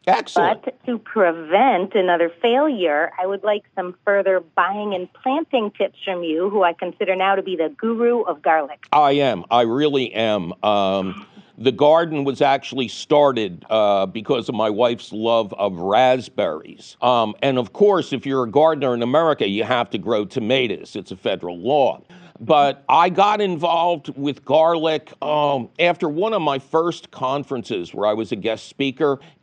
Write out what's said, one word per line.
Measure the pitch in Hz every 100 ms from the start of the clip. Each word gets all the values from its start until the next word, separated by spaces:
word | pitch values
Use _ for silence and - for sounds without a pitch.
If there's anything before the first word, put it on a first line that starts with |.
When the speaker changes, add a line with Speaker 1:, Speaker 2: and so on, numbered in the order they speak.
| -
Speaker 1:
Excellent. | - - - 175 220 -
Speaker 2:
But | - -
to | 226
prevent | - 220 175 165 156 190 269 185 190 208
another | 180 170 165 170
failure, | 240 247 311 233 165 147 165 -
I | 185
would | 202 208
like | 208 -
some | - 180 180
further | - 202 190 185
buying | 165 - 180 202 208
and | 185 180
planting | _ 262 285 330 247 208
tips | - 196 -
from | - 180
you, | 170 156 196
who | 208
I | 175
consider | 170 180 - 196 185
now | 190 196
to |
be | 190 170
the | 156 143
guru | 226 226 240 240
of | 190 147
garlic. | 175 160 135 117 _
Speaker 1:
I | 147 147
am. | 143 135 95 -
I | 120
really | 113 127 151 139 120
am. | 104 113 104 87 -
Um, | 104 101 98 98 95 90 - - _ -
the | 120
garden | 107 147 160 170 151 139
was | 120
actually | 139 135 - 135 117
started, | - - 147 143 120 101 87 -
uh, | 110 104 101 95
because | - 104 123 113
of | 110
my | 110
wife's | 101 120 120 -
love | 104 113 117 104
of | - 101 87
raspberries. | 92 107 127 131 - - 92 78 - - - -
Um, | 120 120 110 101
and | 139 127
of | 117
course, | - 208 185 -
if | 135 139
you're | 135
a | 117
gardener | 143 160 151 135
in | 120
America, | 120 147 165 143 104
you | 101
have | 110 123 117
to | 107
grow | 92 110 104
tomatoes. | - 110 135 120 85 - 104
It's | -
a | 92
federal | 117 92 87 87
law. | 104 147 123 71 _ - - _
But | 117 151 143 139 -
I | 143 180
got | 175 202 214
involved | 202 165 170 165 175 170 147 135
with | 143 -
garlic, | - 147 160 170 160 156 - -
um, | 147 151 147 139 113 -
after | 175 170 170
one | 151 220
of | 208
my | 156 135
first | - 160 170 - -
conferences | - 131 143 131 127 101 104 85
where | 104 104
I |
was | 107 107
a | 110
guest | 107 110 -
speaker, | - 139 131 147 135 - _